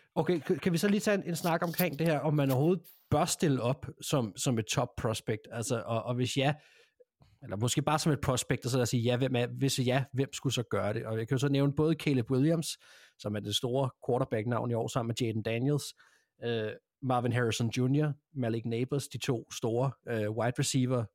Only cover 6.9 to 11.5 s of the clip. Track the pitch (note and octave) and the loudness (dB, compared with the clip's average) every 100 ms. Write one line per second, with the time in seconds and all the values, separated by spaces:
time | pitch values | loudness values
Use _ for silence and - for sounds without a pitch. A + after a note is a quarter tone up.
6.9 | _ _ _ _ _ A2+ G2 A#2+ - C#3+ | _ _ _ _ _ -10 -2 0 0 0
7.9 | D3+ E3 C#3+ - B2 - C3 B2 B2+ A#2 | 2 2 2 2 0 0 -2 0 0 2
8.9 | B2 A#2 B2 C3 A#2+ B2 B2 C3+ C3+ B2 | 2 2 2 2 0 -2 0 0 0 2
9.9 | C3 B2+ B2 C3+ - C3+ B2 A2+ G2+ G2 | 0 0 -2 -4 -4 -4 -2 -2 -2 -2
10.9 | A#2 A2 A2 A2+ C3 C#3 | -4 -4 -4 -2 0 2